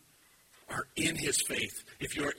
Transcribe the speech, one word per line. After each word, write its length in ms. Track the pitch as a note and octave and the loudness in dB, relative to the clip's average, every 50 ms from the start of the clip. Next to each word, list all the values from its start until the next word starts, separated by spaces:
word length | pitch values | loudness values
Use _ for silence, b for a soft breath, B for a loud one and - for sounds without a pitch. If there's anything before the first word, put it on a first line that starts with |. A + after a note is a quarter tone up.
| - - - - - - - - - - - - - - | -20 -20 -20 -20 -20 -20 -20 -20 -20 -20 -20 -20 -12 -6
are 180 | - - - - - | -4 -4 -4 -4 -2
in 220 | - D#3+ E3 E3 | 0 2 2 2
his 260 | D#3 - - - - | 2 2 2 4 4
faith, 400 | - - - - - - - - - B B B | 2 2 2 0 0 -2 -4 -10 -14 B B B
if 180 | C#3 - - | -4 -4 0
you 80 | D#3 C#3+ | 0 0
are 100 | C#3+ C#3 | 0 0